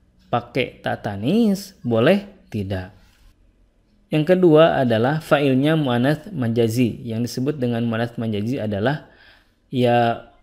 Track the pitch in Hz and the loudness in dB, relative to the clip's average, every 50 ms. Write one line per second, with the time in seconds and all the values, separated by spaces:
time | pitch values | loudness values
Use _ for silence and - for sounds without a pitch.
0 | _ _ _ _ _ _ - 117 - - - 139 120 - - - - 120 117 - | _ _ _ _ _ _ -4 -4 -4 -4 -4 -4 -4 -4 -8 -8 -6 -6 -6 -6
1 | - 117 101 98 104 135 190 226 240 208 196 185 - - - _ - 120 113 110 | -6 -8 -8 -4 -4 -2 0 0 0 0 -2 -4 -6 -14 -20 _ -4 -2 0 2
2 | 120 156 196 202 196 - - - _ _ - 107 98 95 101 92 92 92 - - | 4 4 2 2 0 -8 -18 -20 _ _ -8 -8 -6 -6 -6 -8 -8 -12 -18 -20
3 | - _ _ _ _ - _ _ _ _ _ _ _ _ _ _ _ _ _ _ | -20 _ _ _ _ -20 _ _ _ _ _ _ _ _ _ _ _ _ _ _
4 | _ _ 170 156 151 160 185 185 180 170 151 151 160 165 - 135 135 120 113 110 | _ _ -2 -2 2 2 4 4 6 6 8 8 6 6 4 2 0 2 2 2
5 | 117 131 151 156 - - 160 139 147 139 131 131 139 151 160 160 147 127 120 117 | 2 0 0 -2 0 0 0 2 2 2 2 2 2 2 2 0 0 0 0 0
6 | 123 139 151 151 - 202 190 147 123 113 113 120 117 110 110 123 127 107 98 - | 2 0 0 -2 -6 -10 -8 -4 -4 -2 0 2 0 2 2 0 0 0 -2 -6
7 | 135 117 110 113 120 120 - 127 131 139 151 147 127 120 120 117 120 117 113 110 | -10 -8 -6 -6 -6 -6 -6 -4 -4 -4 -4 -4 -4 -4 -2 -2 -2 -2 -2 -2
8 | 120 120 - - 117 113 107 101 104 117 135 - 104 104 104 98 104 127 147 156 | -4 -4 -6 -6 -6 -4 -4 -4 -4 -4 -4 -4 -4 -4 -4 -2 0 -2 -2 -2
9 | - - _ _ - - _ _ _ _ _ _ _ _ - 127 123 120 120 120 | -8 -16 _ _ -20 -20 _ _ _ _ _ _ _ _ -4 -2 0 2 2 2
10 | 120 117 113 - - - _ _ | 2 0 -2 -4 -8 -18 _ _